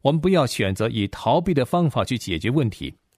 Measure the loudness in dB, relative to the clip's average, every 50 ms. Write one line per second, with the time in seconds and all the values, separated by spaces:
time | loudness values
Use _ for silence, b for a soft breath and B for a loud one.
0 | 0 0 0 2 2 2 4 4 2 0 0 -2 -2 -2 0 0 -2 -2 0 -2
1 | -2 -2 -4 -4 0 2 2 2 2 2 0 0 0 0 0 0 0 2 0 0
2 | -2 -2 -2 -6 -4 -4 -4 -2 -2 -2 0 0 0 -2 -4 -6 -12 -12 -12 _
3 | _ _ _